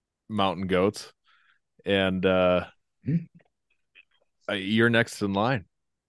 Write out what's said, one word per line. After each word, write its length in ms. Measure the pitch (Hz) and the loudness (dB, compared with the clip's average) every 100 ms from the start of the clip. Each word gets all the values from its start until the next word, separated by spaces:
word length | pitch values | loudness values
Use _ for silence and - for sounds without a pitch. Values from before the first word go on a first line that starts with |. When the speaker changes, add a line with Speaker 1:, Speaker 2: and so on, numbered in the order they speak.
| _ _ - | _ _ -10
Speaker 1:
mountain 380 | 107 98 87 95 | -2 -2 -2 -2
goats, 460 | 90 101 - - _ _ _ _ _ _ _ | 0 0 -2 -18 _ _ _ _ _ _ _
and, 400 | - 98 95 92 | -2 0 0 0
uh, 400 | 92 92 90 90 - _ _ _ | 0 2 4 2 -2 _ _ _
Speaker 2:
Hmm. 120 | 117 165 165 _ _ _ _ _ _ - _ _ _ _ - | -4 -4 -4 _ _ _ _ _ _ -20 _ _ _ _ -8
Speaker 1:
uh, 60 | |
you're 360 | 98 95 110 117 | -6 -2 2 4
next 300 | 117 117 - | 4 0 -2
in 120 | 101 | -2
line. 300 | 98 113 110 87 _ _ _ | 0 0 -2 -8 _ _ _